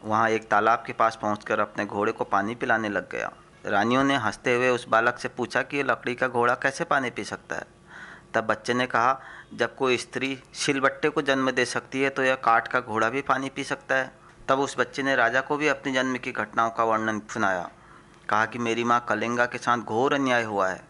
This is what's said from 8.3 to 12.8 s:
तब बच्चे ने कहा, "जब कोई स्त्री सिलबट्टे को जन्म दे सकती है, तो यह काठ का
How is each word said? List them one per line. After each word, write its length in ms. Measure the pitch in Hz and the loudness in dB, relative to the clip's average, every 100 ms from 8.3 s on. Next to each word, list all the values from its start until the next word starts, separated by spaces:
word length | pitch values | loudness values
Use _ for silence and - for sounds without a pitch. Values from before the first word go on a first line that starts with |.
तब 120 | 110 110 | -2 0
बच्चे 280 | 107 - | -2 0
ने 120 | 123 127 | -2 0
कहा, 340 | 120 120 135 - - - | 2 2 0 -6 -20 -18
"जब 200 | 107 117 - | -2 -2 0
कोई 200 | 131 120 | 2 2
स्त्री 420 | - 131 135 131 - | -2 -6 -4 -6 -12
सिलबट्टे 540 | - - 139 135 135 156 | -4 -2 2 0 2 -2
को 140 | 156 | 0
जन्म 280 | 139 135 131 | 0 2 2
दे 140 | 127 | 0
सकती 380 | 120 123 - 131 | 0 -2 -4 -2
है, 80 | 135 | -2
तो 120 | 135 | 2
यह 120 | 131 | 2
काठ 340 | 131 120 113 117 | 2 4 2 2
का 120 | 127 | -4